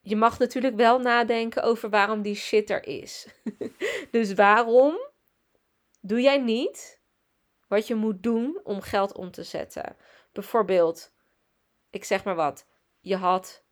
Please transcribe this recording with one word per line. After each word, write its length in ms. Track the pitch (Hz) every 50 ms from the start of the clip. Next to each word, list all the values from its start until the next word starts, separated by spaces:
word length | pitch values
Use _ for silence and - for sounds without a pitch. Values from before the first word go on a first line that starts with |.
Je 160 | _ 196 214
mag 220 | 214 220 233 233 -
natuurlijk 360 | 254 240 - 262 233 269 226
wel 240 | 208 233 226 240 262
nadenken 640 | 247 247 233 240 240 226 233 226 226 226 - -
over 280 | - 226 233 226 - 220
waarom 320 | 208 208 196 208 220 214
die 120 | 202 208 208
shit 360 | 208 - - - 214 208 -
er 160 | 196 - -
is. 400 | - 156 107 - - - - - - - _ _ 226 208 _ -
<laughs> 440 | 233 - _ 339 453 - - 320 -
Dus 240 | - 233 226 196 196
waarom 600 | 190 202 202 208 226 240 226 226 254 262 294 320 427 523 571 _ _ _ _ _ _ _ _ _ _ _ _ _ _ _ _ _ _
doe 200 | - 190 208 240
jij 180 | 247 277 277 285
niet 640 | 262 233 220 233 285 466 - - - - - _ _ _ _ _ _ _ _ _ _ _ _ _ _ _
wat 180 | 196 208 220
je 80 | - 240
moet 280 | 220 214 220 208 185
doen 380 | - 233 233 226 233 269 330 403 -
om 160 | - 208 196
geld 320 | - - - 202 196 196
om 180 | 196 - 185 180
te 120 | 180 -
zetten? 540 | 170 - - 165 - - - - - - - _ _ _ _ _ _ _
Bijvoorbeeld, 800 | _ - 196 - - 233 214 180 190 180 170 165 165 - - _ _ _ _ _ _ _ _ _ _ _ _ _ _ _ _ _
ik 140 | - 190 -
zeg 200 | - 208 196 -
maar 100 | 208 185
wat, 320 | 165 156 143 - - _ _ _ _ _ _ _ _
je 160 | _ 180 190
had 480 | 185 190 180 185 185 185 - - - _ _